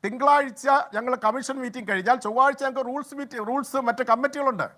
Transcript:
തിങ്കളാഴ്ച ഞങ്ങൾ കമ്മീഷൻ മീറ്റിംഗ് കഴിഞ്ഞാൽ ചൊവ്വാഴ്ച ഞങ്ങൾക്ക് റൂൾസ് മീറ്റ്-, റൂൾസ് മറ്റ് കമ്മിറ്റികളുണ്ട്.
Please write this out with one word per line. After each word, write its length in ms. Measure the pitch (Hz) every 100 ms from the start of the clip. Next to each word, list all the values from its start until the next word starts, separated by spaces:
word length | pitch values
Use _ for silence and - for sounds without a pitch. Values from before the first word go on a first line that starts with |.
തിങ്കളാഴ്ച 600 | 202 240 277 285 285 214 262 277 -
ഞങ്ങൾ 200 | 208 240 247
കമ്മീഷൻ 320 | 220 240 254 269
മീറ്റിംഗ് 240 | 254 254 208
കഴിഞ്ഞാൽ 240 | 196 185 247 214
ചൊവ്വാഴ്ച 360 | 226 269 277
ഞങ്ങൾക്ക് 220 | 269 262 247
റൂൾസ് 240 | 269 285
മീറ്റ്-, 320 | 277 285 247 214
റൂൾസ് 280 | 262 262 247
മറ്റ് 300 | 233 233 254
കമ്മിറ്റികളുണ്ട്. 540 | 226 269 285 277 214 139